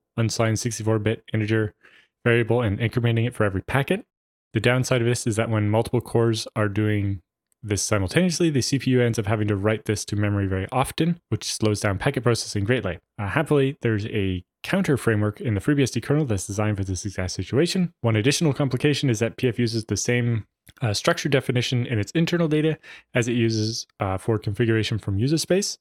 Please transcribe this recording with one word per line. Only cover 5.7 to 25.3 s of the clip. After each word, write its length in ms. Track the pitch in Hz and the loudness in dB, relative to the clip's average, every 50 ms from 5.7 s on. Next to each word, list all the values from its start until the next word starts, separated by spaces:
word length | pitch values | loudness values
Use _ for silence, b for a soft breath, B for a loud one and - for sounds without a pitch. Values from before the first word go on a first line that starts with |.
| 107 113 117 - - 117 | 2 2 0 2 0 -2
cores 480 | - - - 117 113 117 113 107 - - - | -2 0 0 2 2 2 2 0 -4 -6 -2
are 140 | 110 107 104 | -2 0 0
doing 520 | 98 107 107 107 107 104 101 101 98 95 _ _ _ _ _ _ _ _ | 0 0 0 0 0 0 0 -2 -2 -4 _ _ _ _ _ _ _ _
this 200 | - 101 104 92 | -4 -4 -2 -2
simultaneously, 680 | - - 110 101 95 87 - 160 185 180 160 - 175 165 | 0 0 0 0 0 0 2 2 2 2 2 2 0 2
the 120 | 143 131 | 2 2
C 180 | 110 - - 131 | 0 0 -2 0
P 120 | - 135 | 0 2
U 100 | 127 123 | 2 4
ends 180 | 120 117 117 - | 4 2 2 0
up 60 | 98 | 0
having 240 | 95 117 107 107 104 | 0 0 0 2 0
to 60 | 104 98 | 0 0
write 260 | 98 107 110 107 - | 2 0 0 0 -2
this 220 | - 107 - - | -4 -4 -4 -2
to 100 | - 107 | -6 -2
memory 320 | 101 104 104 101 101 98 95 | -2 0 0 2 0 0 0
very 220 | 95 92 95 - | -2 -2 -4 -2
often, 480 | 127 127 131 - - - 160 170 170 - _ - | -2 -2 -2 -2 0 -2 0 0 0 -2 _ -6
which 240 | 110 - - - | -6 -4 -4 -6
slows 300 | - - 107 107 104 101 | -6 0 0 0 0 2
down 160 | - 104 95 92 | 0 0 0 0
packet 260 | - 143 139 135 113 | 0 -2 -2 0 0
processing 400 | 123 117 - - - - 104 101 | 0 0 0 -2 -6 -4 -4 0
greatly. 360 | 104 127 123 101 92 85 95 _ _ _ - | 0 0 -2 -2 -4 -8 -8 _ _ _ -8
Uh, 80 | 104 98 | -6 -2
happily, 500 | 92 - 160 - 151 143 135 135 147 _ | -2 -2 0 2 2 2 2 2 -2 _
there's 240 | - 117 110 101 104 | -2 0 0 0 -2
a 400 | - - 107 98 95 92 90 - _ _ _ - | -4 -4 -2 -2 -2 -2 -4 -6 _ _ _ -8
counter 340 | - - 202 185 - 143 117 | -2 0 0 2 2 2 2
framework 440 | - 117 110 104 104 104 - - | 2 2 2 2 2 0 -2 -4
in 120 | - 123 104 | -4 -2 -2
the 80 | 95 | 0
FreeBSD 400 | - - 147 143 135 - - 120 | 2 0 2 2 2 0 0 -4
kernel 240 | - - 143 151 160 | -2 0 0 0 2
that's 220 | 123 107 92 - - | 0 -2 -4 -4 -6
designed 300 | 98 104 107 107 104 98 | -4 -2 0 0 0 -2
for 60 | 98 | -2
this 220 | 95 92 90 - | -4 -4 -4 -4
exact 260 | 104 - - 92 92 | -8 -6 -4 -6 -6
situation. 640 | - - 92 - 107 131 170 170 - 190 175 170 - _ | -4 -6 -6 -2 0 0 0 2 0 -2 -2 -2 -4 _
One 140 | - 117 113 | 0 2 2
additional 360 | 107 104 139 143 - 175 151 | 2 2 2 2 2 0 0
complication 580 | 131 - 147 131 123 120 - 147 143 - - 135 | 0 0 -2 -2 -2 0 0 0 0 2 0 0
is 100 | 117 104 | 0 0
that 160 | 117 113 - | 0 -4 -4
P 140 | - - 127 | -2 -2 -2
F 100 | 113 - | 0 0
uses 260 | 120 113 113 113 98 | -2 0 0 -4 -4
the 120 | - - - | -2 -4 -4
same, 500 | - - 123 123 120 120 117 110 - _ _ _ _ - - - | 0 0 0 0 2 0 -2 -2 -4 _ _ _ _ -20 -12 -6
uh, 120 | - 110 101 | -4 -2 -2
structure 340 | - - 170 170 - - 156 | 0 2 0 0 0 0 0
definition 580 | 139 135 - - 120 123 117 - 131 120 120 | 0 0 0 2 -2 0 0 0 0 -2 -2
in 140 | - 120 104 | 0 -2 -2
its 120 | 101 - - | -2 -2 0
internal 340 | 165 165 - 180 170 170 151 | 0 0 2 2 0 0 2
data 300 | 151 151 151 160 151 - B B B B B B - | 2 2 2 0 0 -2 B B B B B B -2
as 140 | 123 117 123 | 0 0 2
it 60 | 117 | 2
uses, 520 | 120 113 113 113 110 107 110 117 - - _ _ - | 2 2 2 2 0 0 -2 -2 -6 -10 _ _ -6
uh, 180 | 110 95 95 95 | -4 -2 -2 -4
for 220 | - - 113 104 | -2 -2 -2 -2
configuration 600 | - - 98 - 123 113 113 110 104 - 113 101 | 0 -4 -2 0 2 2 2 2 0 0 -2 -4
from 200 | - - 98 95 | -4 -2 -2 0
user 180 | 113 139 | 0 0